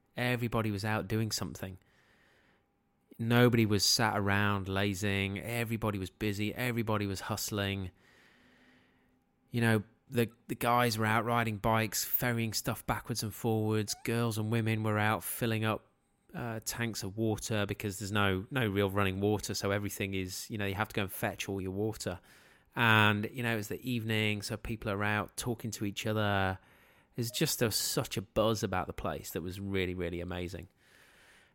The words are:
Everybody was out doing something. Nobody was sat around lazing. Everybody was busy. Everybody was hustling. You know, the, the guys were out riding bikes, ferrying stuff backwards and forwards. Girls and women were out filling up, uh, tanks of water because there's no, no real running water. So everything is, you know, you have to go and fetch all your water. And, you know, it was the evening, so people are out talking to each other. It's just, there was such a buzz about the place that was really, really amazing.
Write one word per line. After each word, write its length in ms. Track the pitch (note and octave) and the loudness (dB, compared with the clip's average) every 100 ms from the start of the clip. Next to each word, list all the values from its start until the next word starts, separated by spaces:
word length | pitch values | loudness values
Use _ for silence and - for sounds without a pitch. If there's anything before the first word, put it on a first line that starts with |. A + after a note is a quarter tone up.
| _ - | _ -4
Everybody 540 | B2 B2 A#2+ A#2 G#2+ | -2 0 0 0 0
was 140 | G2 | -2
out 240 | G#2+ G#2+ F#2+ | -2 -2 0
doing 240 | A2 A2 | 0 0
something. 460 | - F2 - F#2+ F#2 _ _ _ _ _ _ _ _ _ _ _ _ _ - | -2 -4 -6 -10 -12 _ _ _ _ _ _ _ _ _ _ _ _ _ -6
Nobody 480 | A2+ A#2+ B2 A#2 G#2+ | 2 6 8 8 6
was 180 | G#2 | 4
sat 320 | - - A2 G#2 | 4 4 4 2
around 520 | G2+ G2+ G#2 G2+ F#2+ | 4 4 4 2 0
lazing. 720 | F#2+ G#2 F2+ G2+ G2 F#2+ G2 | 0 0 0 0 2 0 -2
Everybody 580 | D2+ A#2 A2+ A2+ A2 G2+ | -4 -4 -2 0 0 -2
was 120 | F#2 | -6
busy. 440 | - G#2+ G2+ G#2 | -2 -2 0 -2
Everybody 520 | - B2 A#2 A2+ G#2+ G2+ | -2 -2 -2 0 0 0
was 160 | F#2+ | -4
hustling. 680 | - G#2+ - G#2+ G2 G2 F#2 - _ - - _ _ _ _ _ _ _ _ _ _ _ _ | -4 -4 -2 -2 -2 -2 -6 -12 _ -20 -20 _ _ _ _ _ _ _ _ _ _ _ _
You 100 | A#2+ | 0
know, 200 | A#2 A2 - _ _ | 4 4 2 _ _
the, 180 | A#2+ A2+ - - | 0 0 -2 -10
the 60 | |
guys 440 | B2 A#2+ A#2+ A#2+ G#2+ | -2 2 4 4 2
were 80 | A2 | 2
out 180 | A2+ | 2
riding 320 | A2+ A#2+ A2+ G#2 | 2 2 0 0
bikes, 480 | A#2 A2 A2 - | 2 2 2 -2
ferrying 480 | - - B2 A#2 A2+ | -4 -2 0 0 0
stuff 340 | - - A2 - | -2 -4 -6 -4
backwards 360 | A2 - A#2+ | -4 -4 -4
and 100 | A2 | -4
forwards. 600 | - A#2+ A2 G#2+ A2 G#2 - | -2 0 2 2 0 0 -4
Girls 340 | - A#2 A#2+ A2 | -2 0 0 0
and 120 | G#2+ | 0
women 320 | A#2 A2 A2 | 0 2 0
were 160 | A2 G#2+ | 2 2
out 260 | G#2+ G#2 | 2 0
filling 400 | - - A#2 A2 | -2 -4 -2 0
up, 200 | A2 G#2 - _ _ _ _ - | 0 -2 -4 _ _ _ _ -10
uh, 240 | G2+ A2 - | -8 -6 -6
tanks 360 | - A#2 G#2 | -4 -4 -4
of 140 | G2 G2+ | -6 0
water 480 | A2+ G#2+ - A2 | 0 0 0 -2
because 340 | G2+ G#2 G#2+ F#2+ | 0 -2 -4 -4
there's 140 | G2 | -2
no, 320 | G#2+ G2+ F#2 G#2 | 2 4 2 0
no 160 | C#3 A2+ | -2 0
real 220 | G2 G2+ | 2 2
running 300 | G2 G2 F#2+ | 2 2 2
water. 340 | G2+ G#2 - | 2 0 -2
So 160 | G2+ G2+ | -2 0
everything 420 | G2+ G2+ - G2 | 0 -2 -4 -4
is, 340 | F#2+ F#2 F#2+ - | -2 -4 -6 -8
you 80 | G#2+ | -4
know, 80 | G2+ | -2
you 80 | |
have 140 | F#2+ G#2+ | -2 -2
to 60 | |
go 80 | - | -2
and 100 | G2 | -4
fetch 360 | - G#2+ F2 - | -4 -6 -4 -6
all 120 | G2 | -4
your 100 | F#2+ | -4
water. 480 | F#2+ A2 G#2+ G#2+ F2 - - - - _ | -2 -4 -4 -6 -8 -12 -20 -20 -20 _
And, 560 | - A#2 G#2+ G#2+ G#2 G#2+ | 2 6 8 6 4 -2
you 100 | - | -4
know, 120 | A#2+ | -2
it 20 | A2+ | -2
was 120 | G#2 | -4
the 120 | - B2+ | -6 -4
evening, 540 | A#2+ A2 A2 G#2+ G#2 | -4 0 0 0 -2
so 160 | - A2 | -4 -8
people 320 | - A2 A2 | -6 -6 -4
are 140 | G2+ | -2
out 320 | G#2 G#2 F#2+ - | 0 0 -2 -6
talking 340 | B2+ A2 A2+ | -6 -4 -6
to 140 | - G#2 | -4 -4
each 200 | G2 A2 | -2 -2
other. 520 | A2 G#2 G2 F#2+ F#2+ - - - _ _ - | 0 2 4 2 0 -8 -20 -20 _ _ -6
It's 140 | A#2 | -4
just, 300 | - D#3 - | -2 -2 2
there 80 | A2+ | 0
was 80 | - | 0
such 420 | - - B2 - | 0 -2 -2 -6
a 40 | |
buzz 400 | G2 - G#2+ G#2+ | -2 2 4 2
about 260 | G#2 F#2 F2 | 0 -2 -2
the 40 | |
place 380 | - F#2 D2 - | -4 -4 -6 -6
that 120 | F#2 | -6
was 160 | F2 F#2 | -6 -8
really, 360 | G2 G2 F#2 | -4 0 0
really 260 | F2+ F2 F2 | -2 -4 -4
amazing. 480 | F2 F2+ F2+ F2+ F#2+ _ _ - - - - - _ | -6 -4 -6 -8 -14 _ _ -20 -20 -20 -20 -20 _